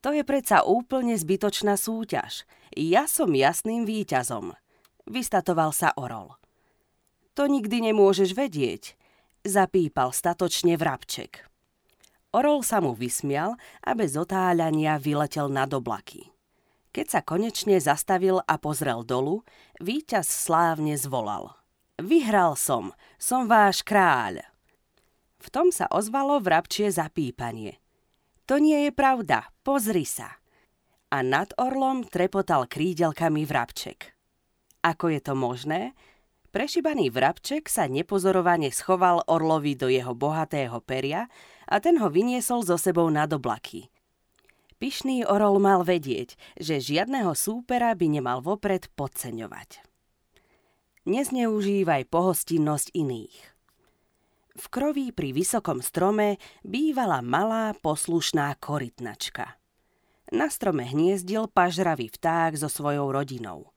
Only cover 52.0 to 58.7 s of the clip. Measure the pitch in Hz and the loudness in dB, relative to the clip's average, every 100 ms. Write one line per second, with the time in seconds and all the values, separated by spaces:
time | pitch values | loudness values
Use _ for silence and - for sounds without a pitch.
52 | 131 165 185 170 - 165 151 147 - 180 | 0 0 2 0 -2 0 2 0 -4 -4
53 | 147 120 107 - - _ _ _ _ _ | -4 -4 -10 -20 -20 _ _ _ _ _
54 | _ _ _ _ _ - - - 285 285 | _ _ _ _ _ -20 -10 -2 -2 -2
55 | 262 - 139 131 185 233 - 127 123 - | -4 -6 -4 -2 -2 -2 -2 -6 -4 0
56 | 185 214 208 196 - _ - 226 311 262 | 0 2 0 0 -8 _ -8 -2 -2 0
57 | 226 143 120 143 214 220 165 - 160 151 | 0 0 0 0 0 0 -2 -4 -4 -2
58 | - 165 156 160 143 139 - | 0 -2 0 -2 -2 -4 -6